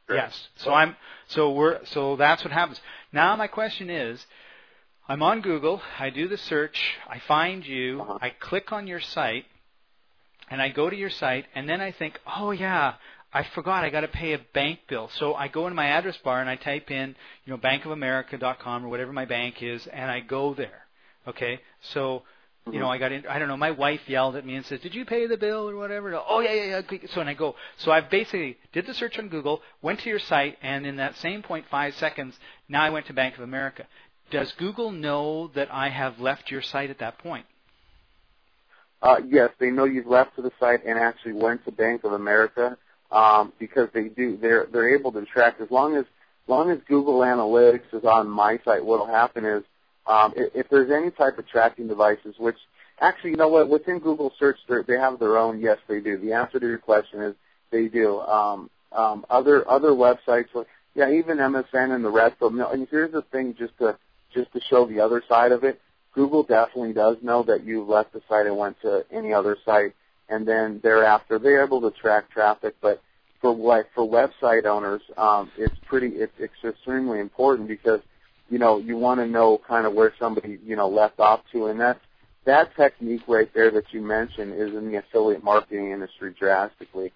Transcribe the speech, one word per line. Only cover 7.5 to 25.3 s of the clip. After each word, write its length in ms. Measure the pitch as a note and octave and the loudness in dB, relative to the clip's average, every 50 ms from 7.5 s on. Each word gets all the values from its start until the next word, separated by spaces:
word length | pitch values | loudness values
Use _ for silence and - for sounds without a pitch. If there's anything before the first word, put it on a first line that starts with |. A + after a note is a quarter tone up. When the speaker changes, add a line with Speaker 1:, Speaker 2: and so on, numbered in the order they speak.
| F#3+ F#3 D3+ | -4 -10 -12
Speaker 2:
you, 360 | C#3 C3+ B2+ B2+ B2+ C3 C#3+ | -10 -8 -6 -6 -6 -8 -8
Speaker 1:
Uh-huh. 160 | G2+ G#2 G2 G#2 | -10 -10 -10 -8
Speaker 2:
I 80 | B2 B2 | -8 -10
click 400 | - - - - F3+ G3 - - | -10 -12 -10 -6 -6 -6 -6 -6
on 160 | A3 G#3 G3+ | -10 -10 -10
your 120 | F#3+ F3 E3+ | -10 -12 -12
site, 460 | - - - E3 C#3+ A2+ A2+ B2+ - _ _ _ _ _ _ _ _ _ _ _ _ _ _ _ _ _ _ _ _ - | -12 -10 -6 -4 -4 -4 -4 -6 -10 _ _ _ _ _ _ _ _ _ _ _ _ _ _ _ _ _ _ _ _ -10
and 120 | C3 C3+ | -6 -4
I 80 | C3+ C3+ | -4 -4
go 200 | B2+ C#3+ D3+ F3+ | -2 -2 -2 -2
to 60 | G3+ | -4
your 140 | G3 G3 F#3+ | -6 -8 -10
site, 360 | - - D3+ C3 B2+ C3 - _ - | -8 -6 -4 -4 -4 -4 -8 _ -14
and 120 | C3+ C#3 | -12 -8
then 140 | D3+ E3+ F#3+ | -6 -6 -6
I 100 | G3 G3 | -8 -10
think, 280 | - - E3 D#3 - - - - - | -10 -10 -12 -12 -12 -14 -14 -12 -10
"Oh 140 | F#3+ G#3 G#3 | -8 -6 -6
yeah, 440 | G3+ F3 F#3+ F#3+ F#3 D#3+ C#3+ B2+ - - - - - - _ _ - | -6 -6 -4 -2 -2 0 0 -2 -4 -6 -16 -20 -20 -20 _ _ -8
I 100 | C#3 D3 | -8 -6
forgot 400 | - - E3+ D3+ F#3 F#3+ F#3 E3 | -8 -10 -8 -6 -4 -4 -2 -2
I 60 | D3 | -4
gotta 180 | D3 D3+ D3+ | -4 -4 -6
pay 260 | D3+ - - E3 D#3+ D3+ | -6 -8 -8 -6 -6 -6
a 60 | C3+ - _ - | -8 -8 _ -4
bank 260 | C#3+ C#3+ D3+ E3+ - _ | -4 -4 -4 -6 -10 _
bill." 220 | - C3 A2+ A2 - - | -10 -10 -10 -10 -10 -10
So 180 | - D3+ D3 D3+ | -6 -4 -4 -4
I 140 | C#3 C#3 | -4 -8
go 200 | C3+ - D#3 F3 | -8 -6 -6 -8
in 80 | F3+ F3 | -6 -4
my 120 | D#3+ D3 | -4 -2
address 300 | C#3+ D3 E3+ F#3 F#3+ E3 | -2 -2 -2 -4 -6 -8
bar 220 | - - C3 B2+ B2+ | -8 -6 -4 -4 -4
and 100 | C3 C3 | -4 -6
I 60 | B2+ | -8
type 360 | B2+ - D3 C#3+ D3+ - - | -8 -8 -8 -8 -8 -8 -10
in, 240 | C#3 C3+ C3+ C3+ C3 - - - - _ _ | -10 -8 -8 -10 -12 -18 -20 -20 -20 _ _
you 60 | C3 | -14
know, 60 | C3 | -8
bank 280 | A#2 - C3 C3+ C#3+ D3 | -4 -2 -2 -2 -2 -6
of 60 | D#3 | -10
america 460 | D#3 D3+ C#3 B2+ C3 C3 B2+ - C#3+ | -10 -8 -6 -4 -4 -4 -6 -10 -10
dot 220 | B2 B2+ B2+ B2+ - | -6 -6 -6 -6 -8
com 260 | - B2 A#2+ B2 B2 | -10 -10 -10 -10 -10
or 40 | A#2+ | -10
whatever 220 | A#2+ B2 B2+ B2+ | -10 -10 -10 -8
my 140 | C#3+ C3+ C3 | -10 -10 -8
bank 380 | A#2+ B2 A#2+ A#2+ B2 - - A#2+ | -6 -6 -6 -6 -8 -10 -10 -12
is, 240 | A#2+ A#2+ A2+ - | -10 -12 -12 -14
and 220 | - - C#3 C3 C3 | -16 -14 -10 -8 -8
I 100 | B2 B2 | -8 -8
go 340 | A#2 A#2 C3+ C3+ C#3 C#3+ C#3 | -8 -8 -6 -4 -4 -4 -6
there. 320 | C#3 A#2+ G#2+ - - _ _ _ _ _ _ _ _ - | -8 -12 -12 -14 -20 _ _ _ _ _ _ _ _ -18
Okay? 320 | B2+ - - B2 A#2+ B2+ C3 _ _ _ _ - - - | -16 -10 -8 -8 -8 -8 -10 _ _ _ _ -16 -10 -8
So, 280 | D3 C3+ C3 C3 B2 - _ _ _ _ _ _ _ - A#2 | -6 -6 -6 -6 -8 -12 _ _ _ _ _ _ _ -16 -12
you 80 | A2+ - | -8 -6
know, 60 | C3 | -4
Speaker 1:
Mm-hmm. 60 | B2+ | -4
Speaker 2:
I 60 | B2+ | -4
got 140 | B2+ C3 C3 | -4 -4 -6
in, 160 | C3+ C#3 C#3 | -6 -8 -10
I 100 | - C3+ D3 | -8 -8 -6
don't 80 | D3+ | -6
know, 100 | C#3+ C#3 | -6 -6
my 140 | C#3 D3+ D#3+ | -4 -4 -4
wife 300 | D#3 C3+ C#3+ C#3+ D3+ D3 - | -2 -2 -2 -2 -2 -4 -8
yelled 280 | C#3 C3+ C3 C3 C3+ C3 | -4 -2 -2 -2 -2 -4
at 100 | C#3+ C3 | -6 -12
me 100 | C3 C3 | -12 -12
and 100 | C3+ B2+ | -12 -12
says, 140 | - C#3+ B2+ | -12 -14 -14
"Did 140 | - F3 F3+ | -12 -14 -14
you 100 | A#3+ B3+ | -12 -10
pay 200 | - A#3 A#3 A#3 | -6 -4 -4 -4
the 100 | A#3 | -4